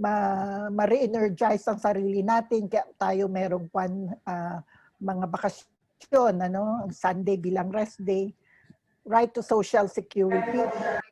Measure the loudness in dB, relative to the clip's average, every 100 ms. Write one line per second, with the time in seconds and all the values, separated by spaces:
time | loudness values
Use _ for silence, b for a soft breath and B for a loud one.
0 | -2 0 0 0 -2 -4 -4 0 2 4
1 | 2 2 0 2 2 2 0 0 0 2
2 | 0 0 2 2 2 -2 0 -2 -2 -2
3 | 0 0 0 0 -2 -2 -4 -4 -2 -2
4 | -6 -8 -8 -6 -6 -8 -12 b b -10
5 | -6 -2 -2 -2 -2 -4 -16 _ _ _
6 | 2 4 4 2 -2 -2 -2 -4 -6 -2
7 | -2 0 0 0 0 -2 -2 -2 -4 -6
8 | -2 -2 -2 -8 b b b b _ _
9 | 0 2 2 -2 0 2 4 2 2 -2
10 | -4 0 2 2 0 0 0 -2 -4 -4
11 | -6